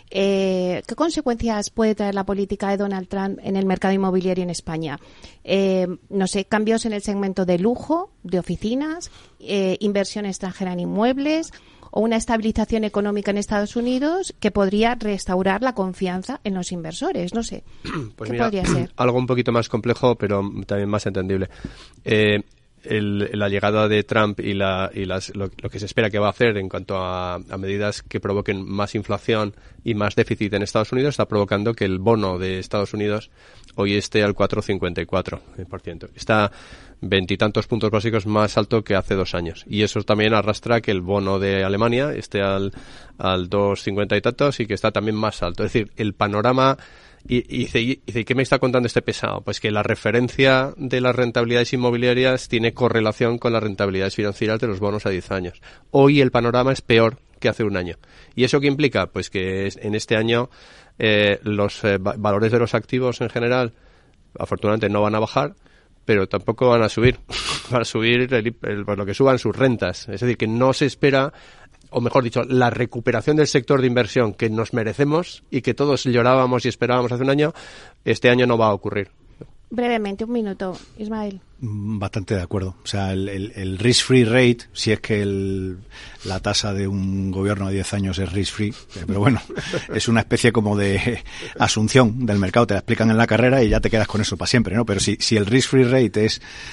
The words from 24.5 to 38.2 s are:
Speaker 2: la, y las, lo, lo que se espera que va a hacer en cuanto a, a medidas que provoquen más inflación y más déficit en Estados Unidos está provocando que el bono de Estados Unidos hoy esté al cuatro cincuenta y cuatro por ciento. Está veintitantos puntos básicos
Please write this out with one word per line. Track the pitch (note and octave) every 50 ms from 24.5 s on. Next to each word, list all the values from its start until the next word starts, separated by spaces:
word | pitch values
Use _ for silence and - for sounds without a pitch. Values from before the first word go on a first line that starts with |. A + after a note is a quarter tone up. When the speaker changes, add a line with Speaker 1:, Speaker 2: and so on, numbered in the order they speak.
| G2+
Speaker 2:
la, | G2 G2 F#2+ F#2+ F#2 F#2+ F#2+ -
y | G#2+ G2
las, | F#2 F#2 F#2+ - - -
lo, | G2+ G2 F#2 - -
lo | - G#2
que | - G2+
se | G#2 G2
espera | - - A2+ G#2+
que | G2+ G#2
va | G#2 G2+
a |
hacer | - - B2 A#2 G#2 G2+
en | F#2+ F#2+
cuanto | - F#2+ F#2+ - G2 F#2+
a, | F#2 F2+ F#2 F#2 F2+ F2+ F2+
a | F2 - - F#2+ G2
medidas | F#2+ F#2+ G2+ G2+ G#2 G#2 G2+ - -
que | - - G#2
provoquen | - G2+ G2 G2+ G2 - G#2 F#2+ F#2+ G2
más | G2 G2+ G2+ G2+ -
inflación | G#2+ G2 - G#2+ F#2+ - - A2+ G#2+ G#2+ G2+ - - - - - - -
y | A#2+ A2
más | G2+ G#2 G2+ -
déficit | - A2+ - A2+ - A2 G2+ G#2
en | G2
Estados | G2+ G2+ - A2+ G#2+ - -
Unidos | B2+ C3+ D3 C3+
está | - G#2+ -
provocando | A2+ G#2 G2+ G2 G#2 G2 G#2 A#2 A2+
que | - G#2
el | F#2+ F#2 F#2
bono | F#2+ A2+ A#2 A2 G2+ F#2+ F#2 F2+
de | F#2 F#2 F#2+ F#2+
Estados | F#2 - - G#2+ G2+ - -
Unidos | G#2 G#2 G#2 G#2 G#2+ - - _ _ - - - - - - -
hoy | - G2+ G2+ G2+
esté | G#2 - - - A2 G#2
al | G2+ G2+
cuatro | - G2+ F#2+ - A2
cincuenta | G2+ - G2+ F2+ F#2 F2+ E2+ E2
y | E2+
cuatro | - - F#2 F2 - F#2 - - - - - F#2 -
por | - F#2+
ciento. | - - E2+ E2 - - -
Está | - - - A2+ G#2+ G#2 G2 - - - - - - - - - -
veintitantos | - F#2+ G2 F#2+ F#2 F2+ G2+ F#2 A2 G#2+ G2+ A2+ G#2 -
puntos | B2 A2 G#2+ G#2+
básicos | G#2 G#2+ G2+ A#2 G#2+ A2